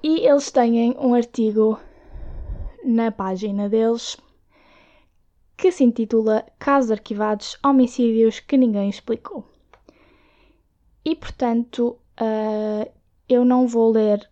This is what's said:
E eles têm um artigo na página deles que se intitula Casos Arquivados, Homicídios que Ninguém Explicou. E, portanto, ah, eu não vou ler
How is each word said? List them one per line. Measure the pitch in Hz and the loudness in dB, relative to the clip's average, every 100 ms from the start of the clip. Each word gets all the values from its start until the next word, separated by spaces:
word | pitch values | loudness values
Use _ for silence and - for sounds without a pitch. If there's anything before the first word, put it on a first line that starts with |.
E | 311 320 277 | 0 0 2
eles | 285 277 | 2 2
têm | 277 233 233 233 254 | 0 2 2 0 0
um | 262 | 0
artigo | 240 233 - 220 214 220 214 - _ - - - - - - - - | 0 0 -2 -2 2 0 0 -10 _ -20 -16 -14 -14 -12 -10 -12 -8
na | 359 226 226 | -2 0 0
página | 202 190 185 208 202 202 | -4 -6 -6 -4 -4 -2
deles | 220 226 233 - - _ _ _ _ _ _ _ _ _ _ _ _ _ - | 0 0 -2 -6 -16 _ _ _ _ _ _ _ _ _ _ _ _ _ -2
que | 370 | -2
se | 349 | 4
intitula | 254 233 220 226 220 214 - _ | 2 2 0 0 2 0 -2 _
Casos | - 277 240 | 0 2 2
Arquivados, | 214 - 208 214 208 - - | -2 -4 -4 -2 -4 -6 -4
Homicídios | 277 269 240 - 240 226 226 - | 2 4 2 2 0 4 2 0
que | - 277 | 0 2
Ninguém | 247 202 202 | 2 2 -2
Explicou. | 202 - 220 - 349 - _ _ _ _ _ _ _ _ _ _ _ _ _ _ _ | -6 -8 -8 -8 -16 -16 _ _ _ _ _ _ _ _ _ _ _ _ _ _ _
E, | 311 320 | -8 -6
portanto, | - - 247 233 240 - 240 240 _ - | -8 -4 -2 -2 -4 -4 -4 -4 _ -6
ah, | 226 220 214 214 214 214 214 _ _ _ _ | -4 -2 -4 -4 -4 -6 -8 _ _ _ _
eu | 247 | 2
não | 247 254 254 | 4 4 2
vou | 233 226 | 2 2
ler | 220 214 208 - | 4 2 0 -4